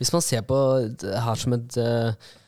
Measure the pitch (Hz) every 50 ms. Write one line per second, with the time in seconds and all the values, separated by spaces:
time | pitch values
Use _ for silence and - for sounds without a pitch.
0 | - - - 170 165 - 135 113 101 - 131 135 139 131 131 131 120 110 - -
1 | - 98 95 110 120 120 117 - - 123 123 120 117 123 - 120 117 117 117 117
2 | 117 117 107 - - - - - _